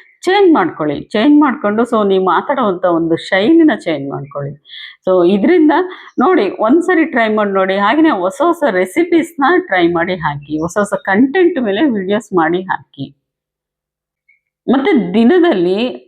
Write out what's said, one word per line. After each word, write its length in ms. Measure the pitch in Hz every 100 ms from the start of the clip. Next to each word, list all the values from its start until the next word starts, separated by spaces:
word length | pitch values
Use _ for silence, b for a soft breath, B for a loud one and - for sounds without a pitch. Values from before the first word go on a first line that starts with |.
| B B
ಚೇಂಜ್ 260 | 349 403 370
ಮಾಡ್ಕೊಳ್ಳಿ. 440 | 254 165 - 151 147 -
ಚೇಂಜ್ 240 | 214 294 294
ಮಾಡ್ಕೊಂಡು 420 | 294 220 208 214
so 160 | 233 220 202
ನೀವು 160 | 190 185
ಮಾತಾಡುವಂಥ 600 | 170 190 277 214 180 180
ಒಂದು 260 | 165 165 165
ಶೈಲಿನ 520 | - 190 214 330 156 160
ಚೇಂಜ್ 220 | 175 147 139
ಮಾಡ್ಕೊಳ್ಳಿ. 420 | 143 139 143 143 - B B B B
So 100 | 185 185 175
ಇದರಿಂದ 460 | 202 226 359 302 294 359 B B -
ನೋಡಿ, 260 | 254 359 196 -
ಒಂದ್ಸರಿ 460 | 220 330 359 330 320
ಟ್ರೈ 240 | 254 220 214
ಮಾಡಿ 180 | 208
ನೋಡಿ. 240 | 196 190 196
ಹಾಗೇನೆ 360 | 202 302 311 208
ಹೊಸ 220 | 180 -
ಹೊಸ 220 | 339 - 285
ರೆಸಿಪೀಸ್‌ನ 720 | 180 185 320 349 339 165 - 269 359
ಟ್ರೈ 240 | 359 185 170
ಮಾಡಿ 260 | 170 170 185
ಹಾಕಿ, 360 | 156 147 143 151
ಹೊಸ 180 | 170 214
ಹೊಸ 180 | 202 196 -
ಕಂಟೆಂಟ್ 520 | 196 269 370 349 330
ಮೇಲೆ 220 | 220 202 302
ವಿಡಿಯೋಸ್ 400 | 208 185 208 -
ಮಾಡಿ 280 | 180 160 180
ಹಾಕಿ. 440 | 185 - _ - 143 _ _ _ _ _ _ _ _ _ _ _ _ _ _ _ -
ಮತ್ತೆ 240 | 269 392 285 175
ದಿನದಲ್ಲಿ 680 | 202 233 359 339 202 175 196 247 -